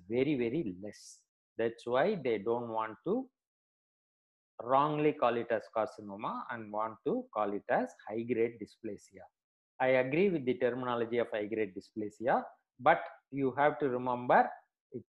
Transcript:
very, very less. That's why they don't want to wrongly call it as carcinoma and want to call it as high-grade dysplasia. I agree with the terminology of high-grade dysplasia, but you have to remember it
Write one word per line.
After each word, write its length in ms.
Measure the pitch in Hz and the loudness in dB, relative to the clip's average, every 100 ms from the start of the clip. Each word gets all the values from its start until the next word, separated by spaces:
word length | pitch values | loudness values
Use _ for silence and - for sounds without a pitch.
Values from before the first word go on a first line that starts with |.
| 90 | -4
very, 280 | 117 135 143 | 0 2 2
very 400 | 117 - 107 90 | 0 -2 -4 -6
less. 380 | 101 - - - _ _ _ - | -10 -14 -18 -20 _ _ _ -2
That's 260 | 117 113 - | -2 -2 0
why 300 | 123 170 208 | 2 2 2
they 160 | 127 110 | 0 0
don't 300 | 101 120 117 | 0 -2 -2
want 280 | 110 110 107 - | -4 -4 -4 -2
to 180 | 233 262 _ _ _ _ _ _ _ _ _ _ _ _ - | -2 -4 _ _ _ _ _ _ _ _ _ _ _ _ -10
wrongly 520 | 113 135 147 151 151 | 2 4 4 4 2
call 220 | 143 123 120 | 4 2 2
it 140 | 113 | 0
as 120 | 110 - | -2 -2
carcinoma 680 | 113 107 - 104 98 131 240 - | -2 -4 -4 -14 -8 -6 -6 -8
and 200 | 120 107 | -10 -6
want 240 | 104 110 110 - | -4 -4 -4 -4
to 180 | 240 254 | -4 -4
call 180 | 107 104 | -2 -2
it 120 | 101 - | -2 -2
as 180 | 139 247 - - | -2 -2 -8 -10
high-grade 500 | 110 117 113 117 117 | -6 -2 0 0 -2
dysplasia. 600 | 101 - 110 98 - 95 90 _ _ _ _ - | -14 -12 -12 -12 -14 -20 -20 _ _ _ _ -2
I 80 | 131 131 | 2 4
agree 240 | 135 151 202 | 4 2 2
with 160 | 165 | 2
the 100 | 127 | 0
terminology 600 | 123 123 123 123 120 113 117 | 0 0 0 -2 -2 0 0
of 100 | 113 | 0
high-grade 400 | 110 104 107 104 | -2 -2 -2 -2
dysplasia, 680 | 98 - - 104 - 117 208 254 - _ - | -6 -12 -8 -8 -4 0 0 0 -12 _ 0
but 220 | 127 170 - - _ | 4 4 2 -14 _
you 240 | 139 135 123 | -2 0 2
have 220 | 147 143 | 2 2
to 100 | 147 | 0
remember 600 | 123 127 123 123 180 254 - _ _ _ | 0 -2 -2 4 4 4 -2 _ _ _
it 100 | 127 | -16